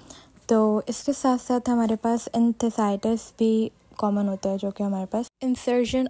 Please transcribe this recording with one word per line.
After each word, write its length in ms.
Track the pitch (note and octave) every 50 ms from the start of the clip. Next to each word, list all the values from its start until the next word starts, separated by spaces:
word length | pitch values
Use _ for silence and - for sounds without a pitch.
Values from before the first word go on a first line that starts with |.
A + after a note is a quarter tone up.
| - - - - - - _ - - -
तो 340 | A#3 A3 A3 G#3+ G#3+ A3 - -
इसके 240 | A#3 - - C#4+
साथ 260 | C#4 - - C4 B3+ A#3+
साथ 220 | - - B3 B3 A#3+ B3
हमारे 280 | A#3+ A#3 A3+ A3 A3
पास 320 | G#3+ - A3+ A#3 A3+ - - -
enthesitis 1040 | A#3 A#3 A#3 A3+ - A#3+ A3+ - - G#3+ G3+ G3 G3+ - A3 A3+ A3 - - - -
भी 320 | A3+ A3 A3 A3 A3 - - _ _ _ - -
common 300 | G#3+ G#3 G3+ G3+ G3+ G3
होता 200 | F#3+ F#3+ - G3
है, 100 | G3 G3
जो 120 | G3+ G3
कि 140 | - - G3+
हमारे 220 | G3 G3 F#3+ F#3+
पास 240 | - - A3 B3 - - _ C4
insertion 640 | B3+ B3 - - B3 A#3+ B3 A#3+ A3+ B3+ C4 C4 -